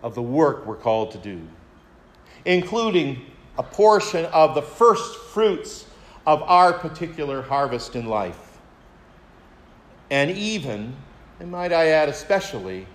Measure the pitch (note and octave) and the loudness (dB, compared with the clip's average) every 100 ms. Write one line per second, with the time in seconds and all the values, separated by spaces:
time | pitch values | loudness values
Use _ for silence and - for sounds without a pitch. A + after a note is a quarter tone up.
0 | A#2+ A2 A#2+ C3+ D#3 C3 - G#2+ A#2+ A2 | -10 -8 -4 2 2 0 -10 -6 -2 0
1 | G#2+ G2+ G2+ F#2 E2 D#2+ - - _ _ | -2 -8 -14 -14 -16 -20 -20 -20 _ _
2 | _ _ _ - - F3+ F3 A3+ A3+ F3+ | _ _ _ -14 0 0 0 -2 0 0
3 | C#3+ B2+ - - - - - - G#3+ G#3+ | 0 -6 -14 -20 -20 -10 -10 4 6 6
4 | - F3 E3 E3 D#3 D3+ - - A#3 G#3+ | 2 -4 0 4 4 4 -6 4 4 4
5 | - - - - A3 E3+ - - - - | 0 -12 -10 0 0 0 -8 -16 -20 -20
6 | - - - D3+ D3+ F3+ F3+ F3 E3 D#3+ | -20 -8 0 0 4 6 6 4 -6 -10
7 | E3 D#3+ D3 C3+ C3 C#3 C#3 A#2+ - B2 | -12 -8 -6 -6 -4 -2 -2 -4 -8 -10
8 | A2+ G#2+ F#2 F2 - - - _ _ _ | -4 -4 -4 -10 -20 -20 -20 _ _ _
9 | - - _ _ - _ - - _ - | -20 -20 _ _ -20 _ -20 -20 _ -20
10 | _ C#3 C#3+ F#3+ G#3 G#3+ C#3 G#2 A2 C3+ | _ 0 0 -2 -4 -6 -6 -8 -10 -14
11 | C#3 - - - F3 F3+ F3+ E3 D#3+ D#3 | -18 -20 -20 -18 -12 -8 -2 2 4 4
12 | D3+ C3+ - F#3+ - B2 F#2 F#2 F#2 | 2 -2 -2 -2 -2 -10 -10 -12 -14